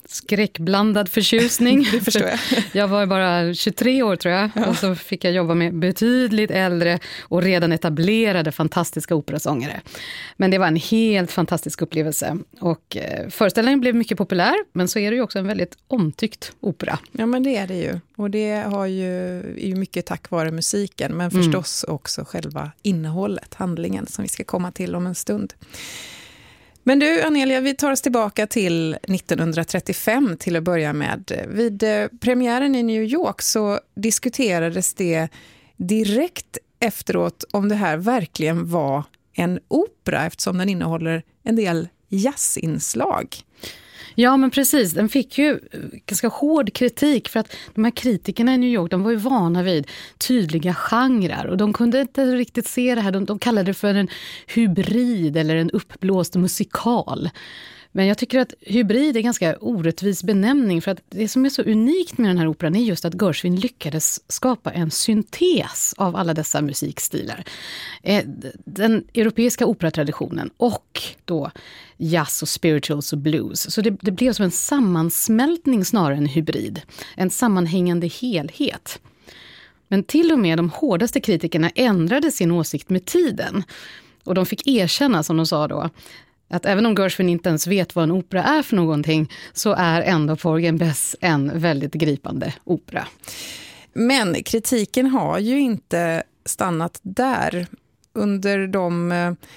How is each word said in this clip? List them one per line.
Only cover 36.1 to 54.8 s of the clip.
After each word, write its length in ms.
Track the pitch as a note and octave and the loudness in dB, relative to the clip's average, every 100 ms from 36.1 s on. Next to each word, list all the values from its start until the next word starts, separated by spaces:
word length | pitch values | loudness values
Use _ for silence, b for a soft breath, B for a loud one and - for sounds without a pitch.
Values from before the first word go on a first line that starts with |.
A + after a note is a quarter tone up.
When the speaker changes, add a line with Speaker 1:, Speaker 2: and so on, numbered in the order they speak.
| A3 F4 - - - _ - | 2 0 -4 -14 -14 _ -4
Speaker 2:
efteråt 640 | A#3 - - F#3 E3+ - - | -4 -4 -4 -2 -2 -4 -6
om 160 | G#3 G3+ | -2 0
det 60 | |
här 220 | G#3 F3+ D#3 | 0 0 0
verkligen 760 | G3 B3+ D#3+ - D#3 E3 E3+ | 0 0 -2 -2 -2 0 0
var 340 | E3+ C#3 C#3 D3 _ _ | 0 0 -2 -4 _ _
en 260 | - F3 F3+ - | -4 -2 -2 -2
opera, 580 | D4 G#4+ _ - - E3 | 0 0 _ -4 -2 -2
eftersom 320 | - - F3+ | -4 -4 0
den 100 | F#3+ | 0
innehåller 540 | F3+ E3 E3 E3 D#3+ - _ | 0 -2 -2 -2 -4 -6 _
en 140 | - A3+ | 0 0
del 320 | G3 E3 E3+ _ - | 2 0 -4 _ -4
jazzinslag. 1300 | G3 A#3+ C#4+ - - D#3+ D3+ - A3+ F4 - - - - B B B B B B | 0 0 0 -4 -2 -4 -4 -4 -2 0 -2 -4 -12 -20 B B B B B B
Speaker 1:
Ja, 220 | - B3 C4+ | 2 4 6
men 140 | C4 | 4
precis. 420 | C#4 C4 D4 F#3+ | 2 2 4 2
Den 160 | D#3+ G#3+ | 2 2
fick 300 | C#4 - - | 0 0 2
ju, 120 | D4 | 2
eh, 300 | B3 - - - - - | 2 -6 -14 -12 -14 -8
ganska 220 | G3+ A#3 | -2 -2
hård 440 | - D4 D#4 G#3 | 0 2 2 2
kritik 560 | - B3 - D4 B3+ - | 0 0 2 2 2 0
för 120 | A3+ | -4
att 160 | G#3+ B B | -4 B B
de 100 | - | 0
här 60 | A3 | 0
kritikerna 640 | - B3+ G3 - F#3+ A#3 | 0 0 0 -2 0 2
i 40 | B3+ | 4
New 120 | B3 | 2
York, 200 | A#3 E3+ | 2 0
de 120 | F#3 | 0
var 80 | G#3 | 0
ju 60 | A3+ | 0
vana 460 | A#3 C4 E3+ F3+ | 2 2 2 2
vid 240 | F#3 D#3+ D3 B B B | 2 0 -2 B B B
tydliga 560 | - B3 D#3+ D#3+ E3+ | 0 2 2 0 0
genrer 720 | E3+ - A3+ C4 A#3+ F3 - - | -2 0 2 4 2 2 -2 -2
och 100 | F#3 | 0
de 160 | G#3+ | 0
kunde 280 | G#3 A#3+ C4 | 2 2 2
inte 240 | C4+ - B3+ | 0 0 2
riktigt 320 | B3+ A#3+ A#3+ - | 2 0 -4 -4
se 280 | - B3 | 0 0
det 60 | A#3+ | 2
här. 120 | G3 | 0
De, 120 | F#3+ | 0
de 140 | G3 G#3 | -2 -2
kallade 320 | A#3+ A3 F#3 | 2 2 2
det 40 | |
för 200 | G3 G3+ | 0 2
en 140 | G3+ F#3 B B B B | 2 0 B B B B
hybrid 920 | A#3 A3+ E3+ | 2 2 2